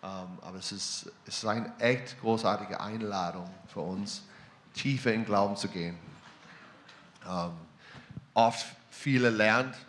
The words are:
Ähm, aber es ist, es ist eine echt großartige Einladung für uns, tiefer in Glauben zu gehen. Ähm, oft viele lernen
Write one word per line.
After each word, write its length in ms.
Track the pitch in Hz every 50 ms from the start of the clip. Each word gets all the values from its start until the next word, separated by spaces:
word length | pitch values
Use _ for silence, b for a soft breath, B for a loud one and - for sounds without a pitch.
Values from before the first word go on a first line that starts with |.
| -
Ähm, 360 | 95 95 95 92 90 90 -
aber 160 | - - 92 92
es 140 | 92 -
ist, 400 | 101 98 - - - - - - - - -
es 120 | - - -
ist 80 | -
eine 260 | 110 104 113 113 - - -
echt 400 | 117 117 127 127 - - - -
großartige 580 | - 113 113 110 - 104 101 104 104 95 - -
Einladung 720 | - 104 107 110 113 104 101 95 90 87 85 90 90 90 - - - -
für 140 | - -
uns, 420 | 78 87 92 95 101 101 - - - B B B B B B B B - -
tiefer 400 | - - 135 139 123 - 123 110
in 120 | 110 113
Glauben 300 | 107 104 101 101 101 104
zu 120 | - - 95
gehen. 300 | 87 92 85 85 87 85 - - - - B B B B B B B B B B B B B B B B B B B - - 92
Ähm, 240 | 92 90 85 87 85 82 82 - - B B B B B B B B B - _ _
oft 320 | 113 117 117 117 - - - - - - -
viele 400 | - - - 143 135 127 123 120
lernen 440 | 113 107 107 107 107 120 131 131 120 - -